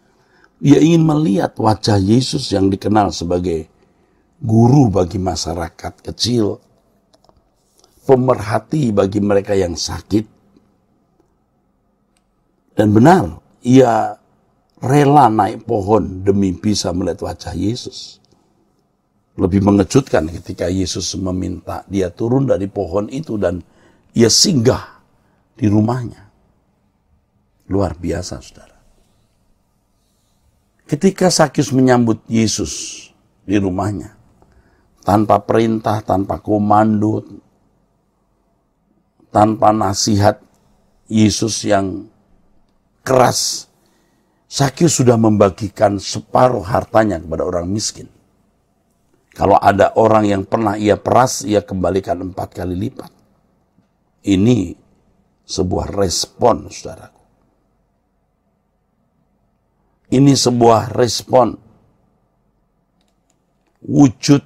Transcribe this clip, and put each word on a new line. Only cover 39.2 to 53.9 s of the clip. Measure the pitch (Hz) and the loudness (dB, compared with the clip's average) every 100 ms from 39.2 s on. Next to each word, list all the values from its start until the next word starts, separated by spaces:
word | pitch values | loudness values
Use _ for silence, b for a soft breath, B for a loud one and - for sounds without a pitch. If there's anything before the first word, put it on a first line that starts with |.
| _ | _
tanpa | 107 110 110 107 | 0 2 2 2
nasihat | 110 98 101 - 101 104 - _ _ _ _ _ _ _ | 2 -2 -2 0 2 2 0 _ _ _ _ _ _ _
Yesus | 113 104 95 113 - 107 | 2 2 2 -4 -4 -2
yang | 101 95 101 - _ _ _ _ _ _ _ _ _ - | -2 -2 -8 -14 _ _ _ _ _ _ _ _ _ -2
keras, | 131 123 123 - - - _ _ _ _ _ _ _ _ | 2 2 0 -6 -8 -14 _ _ _ _ _ _ _ _
Sakius | - 135 - 170 - 123 | -4 -4 2 0 2 2
sudah | 117 | 4
membagikan | 110 104 101 87 101 - 104 98 | 2 4 2 0 -10 0 0 0
separuh | - - - 127 127 120 92 | -8 -12 -4 0 2 0 -4
hartanya | 95 - 110 110 85 | -4 0 0 0 -2
kepada | 80 80 76 | -8 -6 -4
orang | 87 87 | -4 -4
miskin. | 104 - - - _ _ _ _ _ _ _ _ _ _ _ _ - | -6 -6 -12 -20 _ _ _ _ _ _ _ _ _ _ _ _ -2
Kalau | 92 98 | 2 4
ada | 101 98 92 - | 4 2 2 4
orang | 110 110 104 | 4 4 2
yang | 98 98 | 0 -2
pernah | 117 110 107 | -2 -2 -2
ia | 104 95 | 0 0
peras, | - 107 - - 110 | 2 2 2 -2 -2
ia | 104 | -2
kembalikan | 95 95 87 95 92 90 92 | -2 -4 -2 -2 -4 -8 -8
empat | 92 95 - | -10 -12 -10
kali | 90 | -8
lipat. | 90 113 - - _ _ _ _ _ _ _ _ | -6 -8 -10 -20 _ _ _ _ _ _ _ _